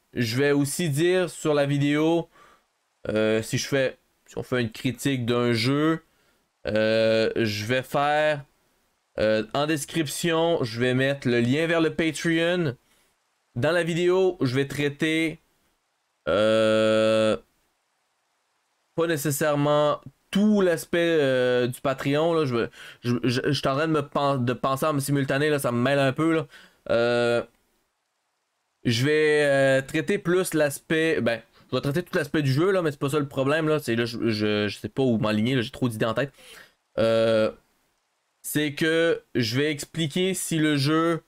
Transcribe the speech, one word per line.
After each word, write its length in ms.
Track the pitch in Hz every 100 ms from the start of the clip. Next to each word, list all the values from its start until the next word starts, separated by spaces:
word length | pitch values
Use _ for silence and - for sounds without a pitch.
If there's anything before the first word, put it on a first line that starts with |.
| _
je 240 | - 117 120
vais 140 | 143
aussi 400 | 143 139 - 175
dire 400 | 139 175 185 170
sur 240 | - 156
la 100 | 147
vidéo, 640 | 143 143 143 147 160 165 160 _ - _ _ _ _ _ -
euh, 320 | 107 110 110
si 160 | 110 123
je 80 | -
fais, 300 | 139 131 - _ _ _
si 100 | -
on 60 |
fait 180 | 117 123
une 120 | 113
critique 520 | - 131 120 143 131
d'un 280 | 117 120 120
jeu, 500 | 120 120 143 156 160 _ _ _ _ _ _ -
euh, 640 | 107 110 110 113 110 110 -
je 280 | 110 104
vais 180 | 104 127
faire, 640 | 127 147 143 151 151 147 135 _ _ _ _ _ _ -
euh, 240 | 107 110 -
en 120 | 135 151
description, 960 | 160 - 160 143 - 170 160 165 170
je 160 | 120 113
vais 140 | 123
mettre 340 | 127 135 139 131
le 120 | 120
lien 260 | 120 139 165
vers 140 | 170
le 140 | 160
Patreon. 840 | 151 160 151 170 165 170 180 156 123 _ _ _ _ _ _ _ 120
Dans 160 | 143
la 100 | 175
vidéo, 540 | 165 170 175 185 185 180
je 140 | 135
vais 140 | 131 139
traiter, 720 | 135 143 143 160 160 160 165 _ _ _ _ _ _ _ _ 76
euh, 1080 | 92 107 110 110 110 110 110 110 110 110 104 - _ _ _ _ _ _ _ _ _ _ _ _ _ _
pas 140 | - 165
nécessairement 920 | 156 151 139 156 143 143 147 147 - - _ -
tout 300 | 196 214 208
l'aspect, 560 | 185 160 - 175 170 165
euh, 480 | 135 127 123 123 123
du 140 | 123
Patreon, 540 | 139 131 143 143 165
là. 100 | 165
Je 100 | 143
veux, 160 | 120 95 - - -
je, 140 | 120 120
je, 160 | 131 123 -
je 60 |
suis 140 | 139 147
en 80 |
train 140 | 135 160
de 40 |
me 100 | 156
pen-, 420 | 143 156 143 139
de 80 | 123
penser 340 | 120 135 135 160
en 140 | 143
simultané, 500 | 139 143 135 139 151
là, 80 | 147
ça 140 | 135
me 100 | 120
mêle 160 | 127 143
un 140 | 135
peu, 220 | 131 160
là. 120 | 160 147 - - _ -
Euh, 520 | 117 120 120 120 120 - _ _ _ _ _ _ _ _ _ _ _ _ _
je 200 | 127 113
vais, 380 | 139 151 156 151
euh, 380 | 147 139 135 135
traiter 360 | 135 160 151 202
plus 360 | 165 180 180
l'aspect, 640 | 156 147 139 - 160 160 156
ben, 200 | 117 117 - _ -
je 40 |
vais 80 | 131
traiter 220 | 139 147
tout 120 | 180 180
l'aspect 260 | - 160
du 100 | 139
jeu, 180 | 131 185
là, 120 | 190
mais 100 | 160
c'est 80 | 135
pas 80 | 139
ça 100 | 151
le 80 | 143
problème, 400 | 139 135 156 156
là. 140 | 151
C'est 160 | 151 117
là, 80 |
je, 240 | 117 117 117
je, 400 | 107 107 104 104
je 100 | -
sais 100 | 104
pas 140 | -
où 160 | 131 110
m'aligner, 380 | 107 107 113 131
là, 60 |
j'ai 80 | 107
trop 180 | - 127
d'idées 180 | 107 117
en 80 |
tête. 180 | 113 139 _ - - - _ _ -
Euh, 520 | 113 113 113 110 110 - _ _ _ _ _ _ _ _
c'est 320 | - 147 151
que 460 | 143 160 165 165 - _
je 220 | - 110 123
vais 160 | 147
expliquer 600 | 147 - 160 160 180 190
si 240 | 180 - 160
le 180 | 156 147
jeu 460 | 139 160 165 160